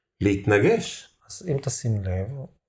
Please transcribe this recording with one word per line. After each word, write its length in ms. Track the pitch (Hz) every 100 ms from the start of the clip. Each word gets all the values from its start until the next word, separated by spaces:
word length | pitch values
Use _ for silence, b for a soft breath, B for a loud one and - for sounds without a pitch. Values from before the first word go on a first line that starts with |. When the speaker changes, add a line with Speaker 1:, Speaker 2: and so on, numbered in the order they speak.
| _ -
Speaker 1:
להתנגש. 920 | 101 95 - 101 156 226 - - - _ -
Speaker 2:
אז 220 | - 185
אם 60 | 139
תשים 420 | 127 - 120 104
לב, 240 | 95 92 104 139 135 _